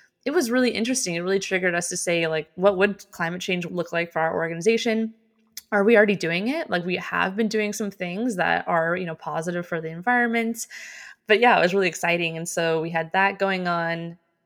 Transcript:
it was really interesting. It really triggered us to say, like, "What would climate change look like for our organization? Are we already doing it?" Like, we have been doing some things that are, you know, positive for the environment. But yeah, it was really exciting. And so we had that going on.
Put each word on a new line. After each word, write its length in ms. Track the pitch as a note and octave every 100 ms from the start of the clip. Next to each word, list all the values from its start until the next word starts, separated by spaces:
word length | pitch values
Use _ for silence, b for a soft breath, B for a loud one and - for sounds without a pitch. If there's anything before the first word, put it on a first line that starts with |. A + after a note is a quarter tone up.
| B _ -
it 60 |
was 180 | D#4 B3
really 220 | B3 B3
interesting. 420 | G#3+ A3+ B3+ -
It 60 | E3+
really 180 | F3+ G3
triggered 380 | F#3+ F#3+ F#3 E3+
us 140 | F3
to 60 | F3+
say, 300 | - E3+ E3
like, 240 | D#3+ D3+ -
"What 200 | F#3+ F#3+
would 260 | G3+ F#3+ -
climate 300 | - E3+ F3+
change 260 | - F3+ E3+
look 260 | F3+ E3+
like 180 | E3+ E3+
for 80 | E3
our 140 | D#3+
organization? 800 | E3+ E3 E3 F3 A3+ A#3+ A3 A3 - _ _ _ - -
Are 120 | G#3
we 120 | G3+ A3+
already 200 | G#3+ G3
doing 320 | E3 E3+ G#3+
it?" 240 | D#4 D#4
Like, 140 | F3+ F3
we 80 | F3+
have 400 | F3 F3 F3+ G3
been 140 | A3+
doing 220 | G#3+ G#3
some 200 | G#3 G#3
things 440 | - F3+ F3+ B3 F#3+
that 300 | E3+ E3+ -
are, 280 | E3+ E3 F3+
you 100 | F3
know, 80 |
positive 540 | D#3+ - D3+ E3 F3 F3
for 120 | E3+
the 100 | D#3+
environment. 760 | E3 F3+ B3 A#3+ A#3 A3+ A3+ - B B B B B -
But 120 | A3
yeah, 160 | A#3+ F#3
it 60 |
was 140 | F3 F#3+
really 120 | F#3
exciting. 480 | D#3+ E3+ F3 E3+ E3
And 140 | E3+
so 320 | - E3 D#3+
we 80 | E3
had 220 | E3 E3
that 260 | F#3+ G3 G3
going 300 | G3 F#3 F3+
on. 500 | E3+ E3 E3+ E3+ E3+ _ _